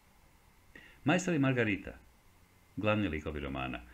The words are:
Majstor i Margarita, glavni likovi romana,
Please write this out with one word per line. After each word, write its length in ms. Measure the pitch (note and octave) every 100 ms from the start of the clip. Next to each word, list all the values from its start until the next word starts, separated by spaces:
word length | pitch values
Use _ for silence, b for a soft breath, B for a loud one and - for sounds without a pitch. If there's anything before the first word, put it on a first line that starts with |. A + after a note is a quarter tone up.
| _ - - - - - - - B B
Majstor 300 | - F3+ F3+
i 60 | E3
Margarita, 520 | C3+ B2+ A2 F#2 - - - _ - - - - _ -
glavni 300 | G#2 G#2+ G2+
likovi 320 | D#2 D#2+ D2+
romana, 400 | C#2 C2+ C2 B1+ -